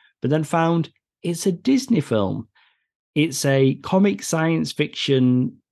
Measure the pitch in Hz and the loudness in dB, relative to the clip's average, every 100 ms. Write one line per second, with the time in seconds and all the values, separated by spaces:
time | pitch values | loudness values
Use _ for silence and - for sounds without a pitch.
0 | _ _ 131 151 151 165 165 170 160 _ | _ _ -2 -2 0 0 0 0 -2 _
1 | _ _ 170 170 196 170 - 269 262 185 | _ _ -8 -4 -4 -2 0 0 2 -2
2 | - 110 98 101 - _ _ _ _ _ | 0 -2 -2 -4 -10 _ _ _ _ _
3 | _ 151 160 156 139 135 135 135 - 190 | _ -2 -2 -2 0 2 2 0 0 2
4 | 202 196 - 165 160 165 156 - - - | 2 0 -4 -2 0 0 -2 -4 -6 -4
5 | - 135 127 127 - - _ | 0 2 4 2 0 -6 _